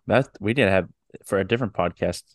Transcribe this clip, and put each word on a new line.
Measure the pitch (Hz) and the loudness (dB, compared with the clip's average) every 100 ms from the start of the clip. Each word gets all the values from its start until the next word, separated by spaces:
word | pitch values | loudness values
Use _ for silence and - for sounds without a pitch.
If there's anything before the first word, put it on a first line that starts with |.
| - | 0
That, | 113 135 - | 0 0 -6
we | 101 | -4
did | 131 104 | 0 2
have, | 95 85 _ _ - - | 2 -2 _ _ -16 -4
for | 98 | -2
a | 95 | 0
different | 120 117 | -2 -2
podcast, | - 87 - 87 - - | -2 -2 -2 -4 -4 -12